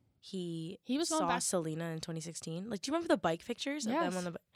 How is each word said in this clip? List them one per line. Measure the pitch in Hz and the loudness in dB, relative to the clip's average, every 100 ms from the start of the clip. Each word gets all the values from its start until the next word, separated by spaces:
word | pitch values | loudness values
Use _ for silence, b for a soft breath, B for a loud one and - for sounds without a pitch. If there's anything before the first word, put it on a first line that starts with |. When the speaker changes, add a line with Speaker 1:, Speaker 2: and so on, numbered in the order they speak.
| _ _ | _ _
Speaker 1:
he | - 190 175 165 160 - | -10 -6 -4 -4 -6 -8
Speaker 2:
He | - 262 | -2 0
was | 339 | 2
going | 320 | 2
Speaker 1:
saw | 170 | 2
Speaker 2:
back | 175 | 2
Speaker 1:
Selena | - 185 160 156 165 | 2 2 0 -2 -2
in | 160 | -4
twenty | - 165 | -4 -6
sixteen? | 160 160 - 165 202 | -6 -8 -6 -6 -4
Like, | 208 | -4
do | - | 0
you | |
remember | 320 339 | 0 6
the | 277 | 6
bike | 175 165 | 6 0
pictures | - 240 277 294 220 | -2 -4 -4 -2 0
of | |
them | 277 | 2
Speaker 2:
Yes. | 339 185 | 2 2
Speaker 1:
on | |
the | 180 | -2
bi- | 170 - | -4 -8